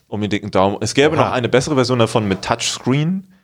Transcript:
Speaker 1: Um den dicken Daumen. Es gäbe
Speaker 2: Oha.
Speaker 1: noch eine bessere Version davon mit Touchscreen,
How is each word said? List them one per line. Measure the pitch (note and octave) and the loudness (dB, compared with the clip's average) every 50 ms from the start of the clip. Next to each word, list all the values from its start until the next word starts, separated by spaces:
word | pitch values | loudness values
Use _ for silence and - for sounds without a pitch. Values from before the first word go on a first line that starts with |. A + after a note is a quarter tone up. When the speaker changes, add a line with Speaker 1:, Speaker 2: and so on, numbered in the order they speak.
| _ _ | _ _
Speaker 1:
Um | - - | -6 -6
den | G#2 G2 | -4 -4
dicken | G#2 G2 G2+ G#2 | -4 -4 -4 -2
Daumen. | - F#2+ F#2+ G2 G2+ - | 0 2 2 2 0 -2
Es | G#2+ A2 - | -6 -2 0
gäbe | C#3 C#3+ D#3 D#3+ | 2 2 2 2
Speaker 2:
Oha. | C#3 A#2+ | 0 0
Speaker 1:
noch | G2 | 0
eine | G#2 B2+ A#2 - | 0 -2 0 0
bessere | A#2 B2+ - D#3+ D3+ | 0 2 2 2 2
Version | C3 B2 A#2 B2+ A#2+ | 2 2 2 2 2
davon | A2+ A2 - A#2+ G#2+ | 2 2 0 0 0
mit | G2+ F#2 - | 0 -2 -2
Touchscreen, | - - A#2+ - - - - - - B2 C3 D3 D3+ E3+ F#3+ G3 - _ _ _ | -2 -4 -4 -2 -4 -6 -6 -4 -2 0 0 0 0 -2 -2 -4 -8 _ _ _